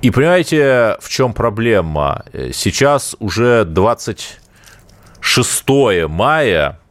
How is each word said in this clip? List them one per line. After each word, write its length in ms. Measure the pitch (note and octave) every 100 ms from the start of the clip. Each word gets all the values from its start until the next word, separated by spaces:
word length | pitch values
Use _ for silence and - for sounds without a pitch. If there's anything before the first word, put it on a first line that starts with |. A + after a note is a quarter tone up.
И 80 | B2
понимаете, 880 | A#2 D3+ F3+ E3+ D#3 C#3 B2+ A2+ F#2+
в 80 | -
чём 260 | - B2+
проблема? 920 | A2 A#2 G#2+ A#2 G#2 E2 D2+ C#2+ - -
Э, 180 | - B1+
сейчас 640 | - G2+ - C3+ C#3+ - -
уже 440 | G#2+ G2 A#2+ A#2+
двадцать 760 | F#2+ D#2+ G2+ A#2 - G#2 - - _ _ - - - - - -
шестое 880 | - - - - - C#3 C3 F#2 D#2+
мая 720 | D#2+ A#2+ D#3 C#3 E2+ D2 - _